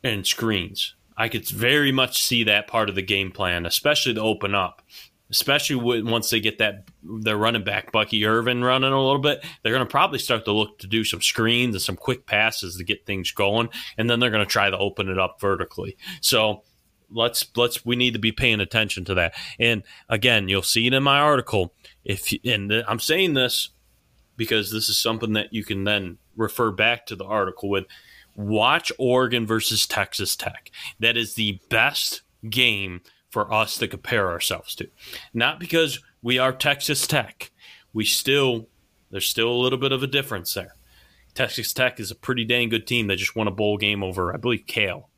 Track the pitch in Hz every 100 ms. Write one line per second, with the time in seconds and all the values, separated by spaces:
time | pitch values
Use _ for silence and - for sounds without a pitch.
0 | 131 104 92 - 113 101 82 - - _
1 | _ - 113 113 - 98 120 147 143 131
2 | 127 - - 120 110 104 - 113 104 98
3 | 95 98 95 - 92 87 85 - 147 147
4 | 131 110 110 107 101 101 90 - _ -
5 | - _ _ - - 139 - 131 120 117
6 | 113 117 - 113 110 - 107 101 - _
7 | 82 110 110 104 110 117 101 101 - 110
8 | 107 107 104 113 117 123 123 131 135 135
9 | 131 139 147 143 - - 113 127 120 139
10 | 185 143 - 113 107 104 104 - 98 113
11 | 107 - - - 113 120 123 98 - 90
12 | - 123 - 104 110 - 92 90 92 101
13 | - 98 87 - 101 110 117 - - -
14 | 113 117 123 107 101 107 101 95 98 -
15 | 95 92 92 - 101 90 87 - 95 -
16 | - 175 - 120 107 101 _ _ _ _
17 | _ 110 120 - - - 120 - 117 123
18 | 123 110 110 - 127 107 95 113 107 -
19 | 90 90 82 - - - 117 110 - -
20 | _ 113 123 113 92 95 - 113 120 135
21 | 139 139 147 139 - 107 87 _ - _
22 | - 95 - - 123 107 101 110 104 113
23 | - 165 185 139 127 - - _ _ _
24 | _ _ _ - 110 110 98 110 - 101
25 | 113 113 113 107 - 110 98 98 98 104
26 | 92 87 _ - 107 - 117 98 110 120
27 | - 98 95 107 95 92 101 98 95 -
28 | - - _ - 104 107 120 165 - -
29 | 127 127 127 120 110 113 - 107 - -
30 | 95 - 95 - 101 - - - - -
31 | 117 117 110 - 107 95 _ 113 127 -
32 | - - _ _ 110 113 123 104 95 87
33 | _ _ _ 110 104 110 107 - 113 -
34 | - 117 95 85 - 87 - - - _
35 | - - - 113 123 160 175 165 156 -
36 | _ _ 117 127 131 127 151 139 - 139
37 | - 147 107 - - _ - - _ 110
38 | 107 - 131 143 135 117 113 _ _ _
39 | _ 98 - - 113 120 127 127 135 131
40 | 139 139 135 104 85 101 87 - _ _
41 | _ _ _ - 127 - 110 - 127 -
42 | 98 98 - 120 113 123 117 113 - 123
43 | 104 92 95 110 107 95 104 104 104 101
44 | 95 92 87 87 120 117 - - 101 87
45 | -